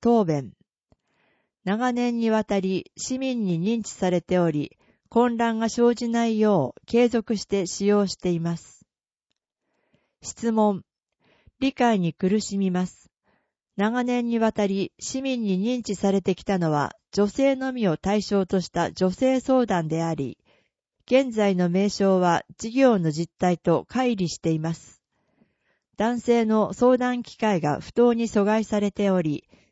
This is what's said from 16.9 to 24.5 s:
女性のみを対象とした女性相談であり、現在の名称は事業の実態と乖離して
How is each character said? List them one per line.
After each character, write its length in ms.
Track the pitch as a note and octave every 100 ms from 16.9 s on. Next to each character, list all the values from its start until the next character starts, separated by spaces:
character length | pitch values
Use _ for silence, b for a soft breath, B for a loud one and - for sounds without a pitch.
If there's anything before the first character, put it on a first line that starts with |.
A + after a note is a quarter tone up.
| - _
女 160 | F#3 G#3
性 280 | C4+ C4+ C4+
の 160 | C4
み 160 | B3+ G#3
を 100 | D3+
対 240 | F#3 G#3
象 240 | - G3+ F#3
と 160 | F#3+
し 80 | E3+
た 200 | E3+ D#3
女 180 | - F#3
性 300 | F#3 C4 C4
相 260 | - C4 A3+
談 200 | F#3 D#3
で 160 | D#3+
あ 120 | E3
り、 240 | D#3 C3 - _ _ _ _ _ _ -
現 240 | B3+ C4+
在 240 | A3 G3+
の 140 | F3+ F3
名 220 | F3+ G3+
称 300 | - G3 F#3+
は 240 | F3+ E3+ - -
事 140 | A3+
業 280 | B3 C4 G#3
の 120 | D#3+
実 200 | D3+ E3+ -
態 200 | F3+ F3
と 280 | - D#3 -
乖 260 | A#3+ B3+ A3
離 120 | F3
し 100 | -
て 120 | E3